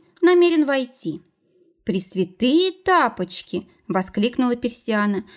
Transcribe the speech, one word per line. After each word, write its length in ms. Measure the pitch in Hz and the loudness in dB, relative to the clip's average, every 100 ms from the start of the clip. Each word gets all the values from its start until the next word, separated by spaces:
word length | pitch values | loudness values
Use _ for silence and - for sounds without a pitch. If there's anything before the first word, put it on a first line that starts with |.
| _ _ | _ _
намерен 420 | 339 359 349 330 | 4 6 6 4
войти. 560 | 285 269 247 - 165 151 _ _ _ _ _ _ | 2 0 -4 -8 -10 -10 _ _ _ _ _ _
"Пресвятые 880 | - 180 - 185 180 - 254 320 370 | -6 -6 -4 -4 -6 -2 0 2 0
тапочки!" 960 | 359 - 349 247 - 180 - - 180 - _ - | -2 0 2 0 -2 -8 -10 -8 -10 -10 _ -6
воскликнула 680 | 196 185 208 233 254 247 240 | -4 -4 -2 -2 0 -2 -2
Персиана, 680 | 240 - - 214 208 196 - | -6 -6 -4 -2 0 -2 -8